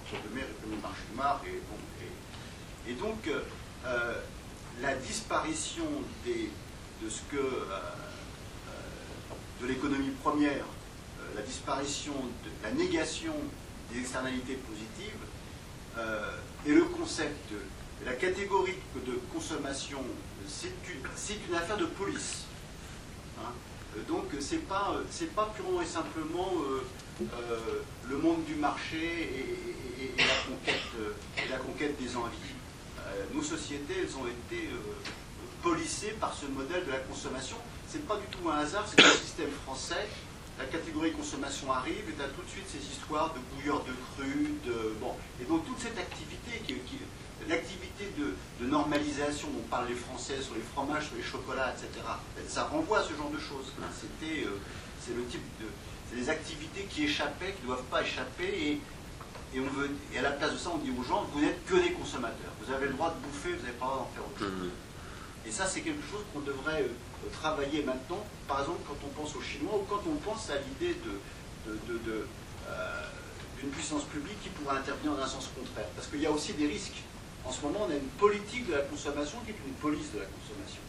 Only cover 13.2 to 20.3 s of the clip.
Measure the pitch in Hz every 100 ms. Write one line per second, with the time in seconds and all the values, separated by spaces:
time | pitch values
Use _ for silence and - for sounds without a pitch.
13.2 | 330 302 - - - - - 117 123 131
14.2 | 131 127 127 127 - 110 110 - 208 -
15.2 | - - - - - - - - 113 107
16.2 | 101 - - - 147 151 175 - - -
17.2 | 151 - - 208 - - - - 120 127
18.2 | 185 185 196 190 180 - - 131 120 123
19.2 | - 165 - 156 139 135 - 139 123 98
20.2 | -